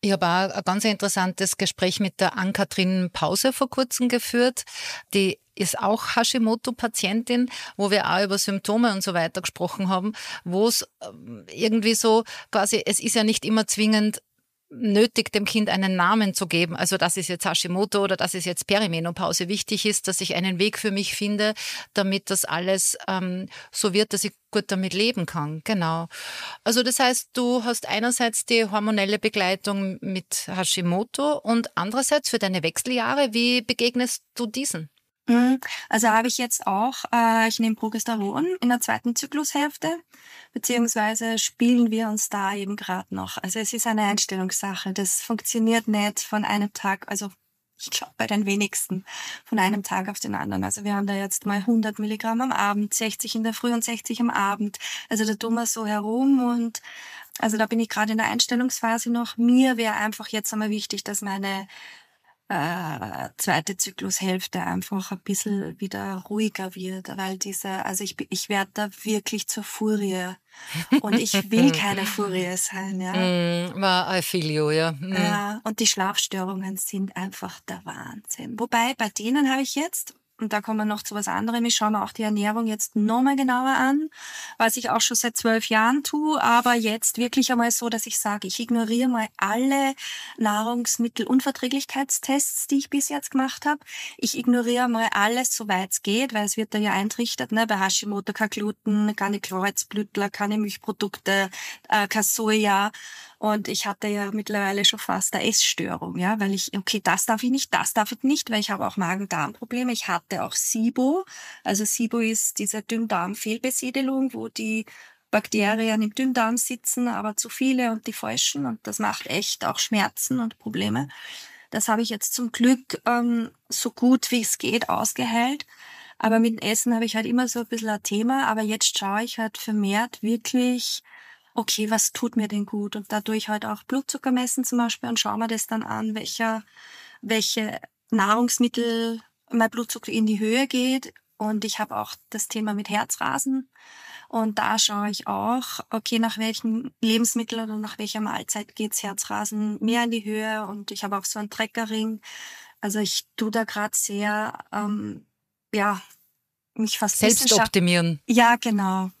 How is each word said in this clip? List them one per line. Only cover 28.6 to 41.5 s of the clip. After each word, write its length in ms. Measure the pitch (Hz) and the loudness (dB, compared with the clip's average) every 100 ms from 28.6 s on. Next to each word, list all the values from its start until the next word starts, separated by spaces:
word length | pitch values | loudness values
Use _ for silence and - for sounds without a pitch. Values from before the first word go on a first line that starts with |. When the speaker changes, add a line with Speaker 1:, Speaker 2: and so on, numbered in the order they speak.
| 220 | 4
Speaker 1:
hormonelle 520 | 214 214 214 196 208 | 0 2 2 2 2
Begleitung 800 | 220 220 185 190 - 196 196 190 | 0 2 0 0 -2 -2 -2 -4
mit 460 | - 185 - - - | -4 -6 -4 -8 -6
Hashimoto 920 | 190 175 - 175 175 220 - 285 294 | -4 0 0 2 0 -2 -2 0 0
und 360 | - 233 226 - | 0 0 0 -4
andererseits 540 | 180 233 269 302 - | -2 0 2 2 2
für 80 | 233 | 0
deine 240 | 196 185 | 0 0
Wechseljahre. 720 | 165 - - 247 233 269 277 | 0 -2 -2 0 0 2 2
Wie 280 | 220 240 247 | 4 4 2
begegnest 600 | 240 247 233 247 247 - _ - | 0 0 2 2 -2 -2 _ -6
du 100 | 240 | -6
diesen? 460 | 233 277 170 156 _ _ _ - | -4 -4 -4 -8 _ _ _ 2
Speaker 2:
Mhm. 300 | 240 247 262 - - - | 4 6 4 0 -10 -2
Also 180 | 220 226 | 2 4
habe 220 | 214 240 | 4 2
ich 80 | - | 0
jetzt 300 | 247 - - | -2 -2 0
auch, 360 | 196 233 254 - | 2 0 -2 0
äh, 360 | 233 226 226 226 | 4 4 6 4
ich 100 | 220 | 2
nehme 160 | 226 220 | 0 0
Progesteron 720 | 220 220 - 226 202 240 330 370 | -2 -4 -2 -2 -2 0 -2 0
in 80 | 247 | 2
der 100 | 240 | 2
zweiten 340 | - 220 240 | 0 -2 0
Zyklushälfte, 760 | 233 285 294 294 294 294 - 311 339 - - - - - | -2 -2 -4 -2 0 -2 -2 -4 -4 -8 -20 -20 -20 -12
beziehungsweise 840 | - - 247 233 233 214 226 226 226 | -8 -2 2 2 2 0 0 0 0
spielen 540 | - | -2